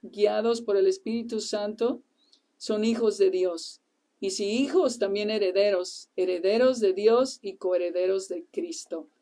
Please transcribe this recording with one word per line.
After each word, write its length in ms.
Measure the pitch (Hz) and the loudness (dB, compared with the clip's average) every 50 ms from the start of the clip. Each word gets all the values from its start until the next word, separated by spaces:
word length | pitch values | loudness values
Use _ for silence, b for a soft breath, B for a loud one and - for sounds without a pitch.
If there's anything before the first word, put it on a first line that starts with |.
| - 226 | -18 -16
guiados 500 | - 202 208 208 208 214 214 233 233 233 | -4 0 0 2 2 2 0 0 -2 -2
por 160 | 233 - 202 | -2 -2 2
el 100 | 196 190 | 2 4
Espíritu 540 | 190 190 - _ - 226 233 226 233 226 214 | 2 2 0 _ -6 -6 -6 -6 -6 -6 -6
Santo, 640 | 208 - - 214 208 208 214 - 233 240 262 240 _ _ _ b b b b b b _ _ | -6 -4 -4 -4 -4 -4 -4 -2 -2 -2 -2 -4 _ _ _ b b b b b b _ _
son 280 | _ - - 220 214 214 | _ -6 -4 -2 0 0
hijos 340 | 226 226 226 233 214 208 202 | 0 0 2 0 0 2 4
de 120 | 196 185 | 2 2
Dios. 500 | 185 185 185 185 175 165 - - - _ _ _ _ _ _ _ _ _ | 4 2 0 0 -2 -6 -10 -14 -16 _ _ _ _ _ _ _ _ _
Y 100 | - 196 | -6 -6
si 200 | 185 - 208 202 214 240 277 | -4 -2 -2 -2 0 0 0
hijos, 360 | 277 277 370 349 262 240 - | 2 2 2 2 2 0 0
también 320 | 208 196 196 208 208 208 | -2 -2 0 -2 -2 -2
herederos, 800 | 214 220 202 185 180 196 202 208 202 180 180 - - - - _ _ | 0 0 0 0 2 2 2 4 2 0 -2 -4 -10 -16 -18 _ _
herederos 640 | - 185 185 180 180 170 190 208 226 254 254 262 240 | -2 -2 0 0 0 2 2 4 4 4 4 4 4
de 120 | 220 196 185 | 2 2 2
Dios 460 | 185 208 220 226 240 262 262 - - - | 4 4 4 4 4 2 0 -2 -10 -12
y 120 | 202 190 | -12 -12
coherederos 760 | - - 185 180 175 175 175 170 180 180 185 196 190 190 - | -6 -2 0 0 0 0 0 0 0 0 2 0 0 -2 -6
de 160 | 180 175 170 _ | -10 -10 -10 _
Cristo. 580 | - - 170 175 165 - - _ 175 165 151 _ _ _ | -8 -8 -6 -6 -8 -12 -10 _ -10 -10 -10 _ _ _